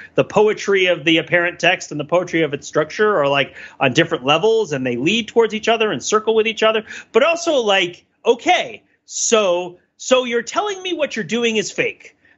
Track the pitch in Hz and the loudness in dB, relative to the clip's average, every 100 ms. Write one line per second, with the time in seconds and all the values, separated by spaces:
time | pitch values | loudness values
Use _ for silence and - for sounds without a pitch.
0 | - - 127 202 214 208 - 196 185 170 | -6 -2 0 2 2 2 0 0 2 0
1 | 156 160 151 175 175 170 170 185 - 151 | 2 0 2 0 0 0 0 0 -4 -8
2 | 147 175 180 165 151 143 - 151 156 - | -2 -2 0 -2 -2 -4 -4 -2 -2 0
3 | 214 190 139 139 135 - - - 139 120 | 0 2 2 2 0 -6 -16 -2 0 2
4 | 165 156 131 156 214 226 180 139 127 120 | 2 0 2 2 4 2 0 -4 -4 -2
5 | 151 226 214 233 220 214 220 226 214 156 | 0 -2 0 0 0 0 0 0 0 -2
6 | - 214 220 220 220 214 220 220 208 - | -2 0 2 0 0 2 2 2 -4 -14
7 | - 226 302 330 339 285 214 196 180 - | -2 2 2 0 0 0 2 2 0 -6
8 | _ _ 220 233 320 339 143 104 _ _ | _ _ -2 0 2 0 0 -10 _ _
9 | - - - 220 196 175 180 175 _ - | -14 -6 0 2 2 0 -4 -12 _ -12
10 | - 254 247 240 233 330 415 381 370 320 | 0 0 0 -4 -4 -4 -4 -6 -6 -4
11 | 277 226 160 233 233 220 - - 120 - | -4 -6 -4 -2 -2 -2 -4 -4 -6 -6
12 | - _ _ | -20 _ _